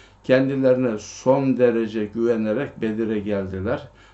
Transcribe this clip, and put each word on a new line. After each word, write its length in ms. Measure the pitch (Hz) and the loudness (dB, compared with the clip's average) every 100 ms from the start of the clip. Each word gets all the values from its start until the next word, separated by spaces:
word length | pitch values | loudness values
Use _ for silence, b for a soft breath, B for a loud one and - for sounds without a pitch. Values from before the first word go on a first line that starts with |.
| B B | B B
Kendilerine 760 | - 131 135 139 131 127 127 107 | 2 2 2 2 2 4 2 -4
son 600 | - - 127 139 135 117 | -10 -4 2 2 2 4
derece 480 | 120 113 110 110 104 | 4 2 -2 -4 -4
güvenerek 760 | 110 117 113 110 110 143 - | 0 0 0 0 -2 -4 -6
Bedir'e 380 | 110 107 110 107 | -4 -2 -2 -2
geldiler. 680 | 101 101 92 92 101 143 - B B | -2 -4 -4 -6 -4 -6 -8 B B